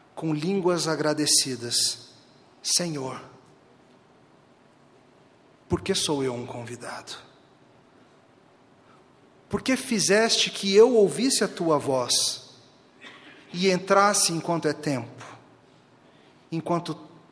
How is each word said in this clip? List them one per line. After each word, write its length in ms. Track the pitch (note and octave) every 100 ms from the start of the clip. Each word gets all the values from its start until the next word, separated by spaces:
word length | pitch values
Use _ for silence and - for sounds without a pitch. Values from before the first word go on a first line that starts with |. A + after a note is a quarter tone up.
| _
com 180 | - D#3+
línguas 560 | D3+ E3+ G3 F3 F3 D#3
agradecidas: 1200 | D3+ D3+ D3+ D3 - C#3 A#2+ A#2+ - - - - - _ _ _ _
'Senhor, 580 | - - F3 D3 C3 B2+ - - - - _ _ _ - _ _ _ _ _ _ _ _ _ _ _ _ _ _ _ _ -
por 140 | F3
que 120 | -
sou 280 | F#3 - D3
eu 80 | C3
um 140 | A#2+ A#2
convidado? 680 | B2 A#2 A#2+ A#2 - - - - - _ _ _ _ _ _ - _ _ _ _ _ _ _ _ - _ _ - _ -
Por 120 | G3+
que 160 | - B3+
fizeste 720 | - A3 - G#3 A3+ - -
que 260 | - G3
eu 200 | G3 A#3+
ouvisse 500 | A#3 F#3+ C#3+ C4 -
a 40 | G3
tua 300 | - E3 D3
voz 760 | B2 C3 A#2+ - - - - - - _ _ _ - - - - -
e 180 | F3 F#3+
entrasse 600 | F3+ F#3 G3 G3+ G3+ -
enquanto 340 | E3 D#3+ E3 D#3
é 60 |
tempo, 540 | C#3+ D#3 C3 A#2 - - - - - _ _ _ _ _ - - _ -
enquanto 480 | E3 D#3+ E3+ E3 D3+ - - -